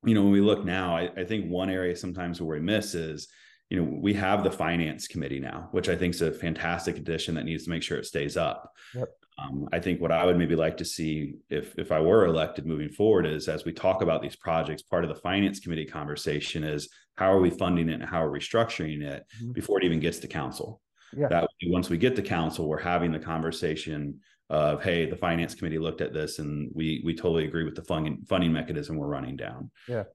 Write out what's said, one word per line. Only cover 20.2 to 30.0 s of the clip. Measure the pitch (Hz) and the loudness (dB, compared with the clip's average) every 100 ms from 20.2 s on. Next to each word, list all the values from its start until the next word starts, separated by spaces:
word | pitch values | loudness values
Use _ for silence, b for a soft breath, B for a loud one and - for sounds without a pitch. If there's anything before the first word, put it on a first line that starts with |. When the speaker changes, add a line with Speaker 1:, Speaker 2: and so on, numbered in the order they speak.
Speaker 1:
to | - | -8
council? | 80 69 - - - _ _ B - | -6 -6 -6 -10 -10 _ _ B -2
Speaker 2:
Yeah. | 143 | 2
Speaker 1:
That | 85 | 2
way, | 82 _ 87 | 0 _ 0
once | 90 87 | 0 2
we | 85 | 2
get | 120 - | 2 2
to | |
council, | 95 90 80 - 78 | 0 0 0 -2 -2
we're | 76 | -2
having | 82 87 87 | 0 2 2
the | 80 | -2
conversation | 82 80 80 80 85 78 80 76 73 71 b b _ | -4 -2 -2 -2 -4 -4 -6 -6 -6 -10 b b _
of, | 76 76 73 | 2 2 2
"Hey, | 95 85 80 | 0 0 0
the | 87 | 0
finance | 90 82 82 | 0 0 0
committee | - 85 80 | -4 -4 -2
looked | 80 78 | -2 -2
at | 80 | -4
this | 78 76 - | -2 -4 -6
and | 73 73 73 | -6 -4 -6
we, | - 82 78 | -2 -2 0
we | 80 | -2
totally | 82 90 82 | -2 0 2
agree | 78 82 | 0 -2
with | 80 - | -4 -6
the | |
funding, | - 80 78 71 - | -4 -2 -2 -6 -2
funding | 95 85 | 2 2
mechanism | 80 - 76 73 78 | 2 -2 -6 -4 -4
we're | 71 | -4
running | 69 64 67 | -4 -6 -8
down." | 53 - 117 B B | -10 -10 -14 B B
Speaker 2:
Yeah. | 120 | -6